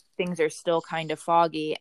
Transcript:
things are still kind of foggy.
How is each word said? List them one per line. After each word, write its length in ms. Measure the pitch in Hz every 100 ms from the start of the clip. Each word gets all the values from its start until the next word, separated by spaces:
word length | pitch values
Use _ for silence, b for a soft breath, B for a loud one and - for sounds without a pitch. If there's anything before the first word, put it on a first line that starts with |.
| _ -
things 240 | 180 165
are 100 | 151
still 320 | - 175 165
kind 280 | - 165 156
of 80 | 156
foggy. 560 | - 170 170 156 156 -